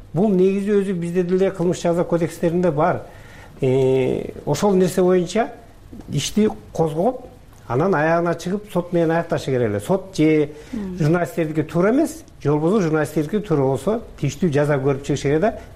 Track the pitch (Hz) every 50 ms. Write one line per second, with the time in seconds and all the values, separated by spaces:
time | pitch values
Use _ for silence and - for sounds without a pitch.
0 | - - - 151 208 220 190 180 185 190 190 202 196 202 208 202 190 196 196 170
1 | 170 170 170 185 180 170 185 185 196 190 190 - 170 180 165 - - 175 170 175
2 | 165 - 175 165 170 143 - - - 170 165 180 180 175 151 147 160 180 143 107
3 | - - - - - - - - - - - - 139 131 127 135 131 131 131 131
4 | 127 131 - - - - - - - - 147 - 202 208 190 185 185 175 - 196
5 | 180 180 185 185 175 165 - 214 233 - - - - - - - - - - -
6 | - - - 143 - - - 208 214 214 214 - - - - - 165 156 151 160
7 | 185 240 254 - - - - - - - - - - - - 226 262 302 220 147
8 | 151 160 165 170 170 175 165 170 - 180 196 202 - - - 180 175 175 175 170
9 | 165 160 160 165 - - 160 143 - 143 131 123 123 107 101 101 - - 185 190
10 | 190 - - - 151 156 156 151 147 143 147 - - - - 220 202 190 180 175
11 | 156 147 170 175 170 165 - 180 165 156 151 156 147 151 - 170 180 208 247 285
12 | 320 - - - - - - - - 143 151 151 156 165 208 226 180 156 156 156
13 | 147 147 - 165 147 151 214 214 - - 165 143 135 135 135 123 - 196 220 240
14 | - - - - - 139 - - 196 170 135 143 147 147 147 135 131 143 139 135
15 | - - 147 135 - 139 147 156 185 226 - - - - -